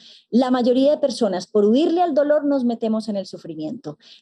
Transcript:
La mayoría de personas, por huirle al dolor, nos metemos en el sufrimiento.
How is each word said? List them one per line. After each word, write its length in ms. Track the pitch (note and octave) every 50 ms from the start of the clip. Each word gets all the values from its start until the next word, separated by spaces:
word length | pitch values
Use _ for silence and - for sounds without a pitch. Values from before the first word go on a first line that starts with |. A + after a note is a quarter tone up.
| - - - - _ -
La 220 | - A#3+ C4 B3+
mayoría 400 | B3+ C4 A#3+ B3+ A#3+ C4 C4+ C#4+
de 80 | D4+ D4+
personas, 480 | C#4+ C4+ A3 - A#3+ G3 F#3 F3+ -
por 180 | - - G#3 G3+
huirle 360 | G#3 A3+ C#4 E4+ F4+ E4 F4+ F4+
al 120 | F4 C4
dolor, 300 | D4 C#4+ D4 D4 D4+ C#4+
nos 200 | C#4+ C#4+ C4+ A#3+
metemos 440 | A#3+ A#3 A#3 A3+ A3 A3 A3 G#3+ A3+
en 60 | G3+
el 120 | G3 F#3+
sufrimiento. 720 | - - E3+ - E3 D#3+ D#3 D#3 D#3 - - - D3+ D3+ _ _ - - -